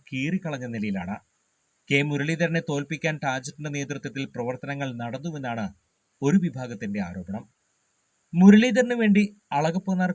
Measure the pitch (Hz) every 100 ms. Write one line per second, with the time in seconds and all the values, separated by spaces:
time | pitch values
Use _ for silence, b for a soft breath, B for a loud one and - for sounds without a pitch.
0 | - 131 147 185 170 139 123 113 104 95
1 | 87 104 _ _ _ _ _ _ - 139
2 | 147 143 147 160 170 165 165 143 139 160
3 | 160 151 143 131 131 - 147 143 139 139
4 | 139 135 135 - 120 127 139 139 139 120
5 | 120 131 165 151 127 117 98 - _ _
6 | _ - 139 190 175 127 123 110 107 104
7 | 87 92 90 107 135 _ _ _ _ _
8 | _ _ _ 165 190 214 247 233 240 240
9 | 220 202 202 - _ 143 160 175 190 185
10 | 180